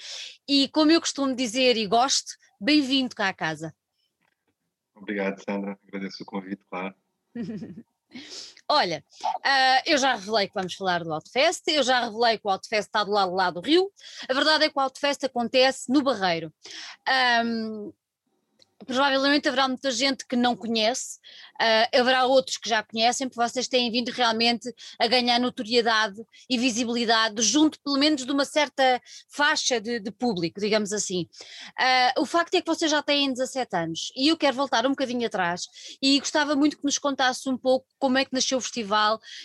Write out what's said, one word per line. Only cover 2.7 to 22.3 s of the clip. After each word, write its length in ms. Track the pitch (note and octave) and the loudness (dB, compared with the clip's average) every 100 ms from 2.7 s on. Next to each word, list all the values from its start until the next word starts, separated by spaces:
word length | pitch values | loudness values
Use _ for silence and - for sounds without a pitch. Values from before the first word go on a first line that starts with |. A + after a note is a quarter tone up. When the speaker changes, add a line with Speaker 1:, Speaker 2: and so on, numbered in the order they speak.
| D4+ B3+ C4+ B3+ - | 2 4 0 -2 -2
Speaker 1:
cá 120 | G3 | -4
à 40 | |
casa. 420 | - D#3+ D#3 D#3+ - _ _ _ _ _ _ _ _ _ _ _ | -2 -6 -4 -10 -14 _ _ _ _ _ _ _ _ _ _ _
Speaker 2:
Obrigado, 480 | G#2+ G2 G2+ G2 G2 | -18 -8 -4 -4 -6
Sandra. 340 | - G2+ G2 G2 _ | -6 -6 -6 -10 _
Agradeço 340 | G2 F#2+ - | -10 -10 -12
o 40 | G#2 | -10
convite, 360 | G2+ F#2 G2 - | -10 -10 -14 -12
claro. 240 | F#2 F#2+ - _ _ _ | -10 -10 -12 _ _ _
Speaker 1:
<laughs> 500 | A#3+ G3 G#3 - F3+ - _ _ B3 - - - - - | -12 -10 -10 -12 -16 -20 _ _ -20 -16 -18 -18 -18 -2
Olha, 360 | D4 G3 D#3 _ - - - | 0 0 -4 _ -8 -6 -4
ah, 400 | C4 C4+ C4 B3+ | 0 2 4 2
eu 140 | - C#4+ | 2 2
já 160 | C4 | 2
revelei 320 | A3+ F#3+ G#3+ F#3+ | 0 0 0 0
que 80 | |
vamos 200 | G3+ F#3 | -2 -6
falar 280 | - F#3+ F3 | -4 -2 -2
do 100 | E3 | -2
Outfest, 500 | D#3 - A#3+ D#4+ F4 - | -8 -4 2 2 2 -2
eu 160 | D4+ | 0
já 220 | B3 B3+ | 2 2
revelei 340 | A#3 G#3+ A#3 G#3+ | 0 0 2 2
que 80 | G#3 | 0
o 40 | |
Outfest 380 | F#3+ - G#3+ F3+ | -4 -2 -4 -2
está 140 | A3 | -2
do 80 | G3+ | 0
lado 240 | G#3 F#3 | 2 2
lá 160 | F#3 F3+ | 2 0
do 100 | E3+ | 0
rio. 300 | G#3 E4+ G4 _ - - C4 | 2 2 2 _ -20 -16 -4
A 60 | |
verdade 320 | C4 D4+ D4+ D4+ | 0 2 2 2
é 20 | |
que 100 | C#4+ | 0
o 40 | |
Outfest 420 | C4+ - C#4+ C#4 | -4 -2 -4 -2
acontece 680 | C4+ A#3+ A#3 C4 C4 C4 - | -4 -4 0 4 4 2 0
no 120 | C#4+ | 0
Barreiro. 500 | C4+ G#3+ F#3 E3 D#3+ _ - - - - - | 2 0 0 -2 -6 _ -20 -18 -18 -8 -2
Ahm, 840 | C4 B3 A#3 A#3 A3+ A3 G#3+ G#3 - _ _ _ _ _ _ _ _ | 2 4 2 0 -4 -6 -8 -12 -16 _ _ _ _ _ _ _ _
provavelmente 600 | - B3 C#4+ C4+ C#4 D4 D#4 | -6 0 2 2 2 2 2
haverá 220 | B3+ C4+ | 0 0
muita 240 | B3+ C4+ | 0 -4
gente 340 | A3+ C#4 C4+ - | 0 0 -2 -4
que 80 | |
não 220 | A#3+ B3 A3 | 0 0 0
conhece, 640 | A3 A3+ G#3+ C4 - - - - - - | -2 0 0 0 -8 -14 -20 -20 -18 -2
ah, 280 | A3+ A3 A3+ | 2 4 4
haverá 320 | C4+ B3 B3+ | 4 4 2
outros 300 | B3+ | 4